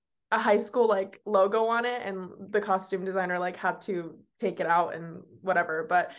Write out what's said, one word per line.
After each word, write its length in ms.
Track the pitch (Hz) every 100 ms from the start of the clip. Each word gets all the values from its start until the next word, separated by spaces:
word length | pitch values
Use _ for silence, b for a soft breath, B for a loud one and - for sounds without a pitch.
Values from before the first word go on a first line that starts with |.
| _ _ -
a 80 | 220
high 180 | 226 -
school, 320 | - 247 226
like, 320 | 196 196 - 208
logo 400 | 202 202 220 226
on 180 | 233
it, 180 | 240 240
and 280 | 196 190 180 - 196
the 80 | 208
costume 440 | 208 190 196 190
designer, 340 | 190 190 180 180
like, 180 | 180 175
had 240 | 185 175
to 360 | - 180 165 - _ -
take 220 | 202 170
it 60 | 165
out 280 | 170 170
and 280 | 165 165 170 - -
whatever, 420 | - 175 170 160 160
but 240 | 175 -